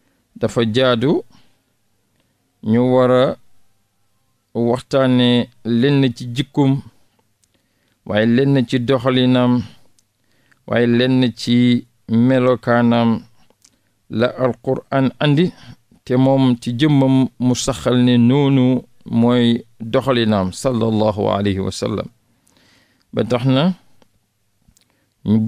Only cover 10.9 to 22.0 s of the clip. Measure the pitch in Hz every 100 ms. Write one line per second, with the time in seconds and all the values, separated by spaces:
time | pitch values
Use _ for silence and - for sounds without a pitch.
10.9 | 120 127 131 127 117 - 120 123 123 -
11.9 | _ - 113 123 131 127 120 - 120 120
12.9 | 117 117 110 - _ _ _ _ _ _
13.9 | _ _ 110 123 - 127 117 - 127 -
14.9 | 135 135 - 151 143 180 - - - _
15.9 | _ - 127 135 135 131 120 - 120 151
16.9 | 143 135 131 127 - 123 123 - 127 127
17.9 | 123 123 120 120 139 139 135 127 127 -
18.9 | _ - 117 117 123 117 117 - _ 113
19.9 | 131 123 123 110 104 92 - 135 120 113
20.9 | 110 107 104 104 98 101 95 98 - 113
21.9 | 104